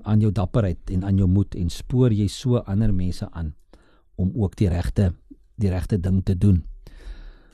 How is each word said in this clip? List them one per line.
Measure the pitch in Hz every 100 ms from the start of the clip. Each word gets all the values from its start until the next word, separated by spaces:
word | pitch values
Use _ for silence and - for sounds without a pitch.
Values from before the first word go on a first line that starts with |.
| -
aan | 110
jou | 107
dapperheid | 90 90 127 98 - -
en | 92
aan | 98 98
jou | 92
moed | 98 98 -
en | 85
spoor | - - 123 127
jy | 107 101
so | - 127 120 -
ander | 98 113
mense | 95 90 - 104
aan | 85 80 - _ - _ _ _ -
om | 92 117
ook | 95 -
die | 98
regte, | 85 - - 95 - - - _ -
die | 101
regte | 90 - 101
ding | 92 92
te | 92 90
doen. | 101 90 - - - - - - - - -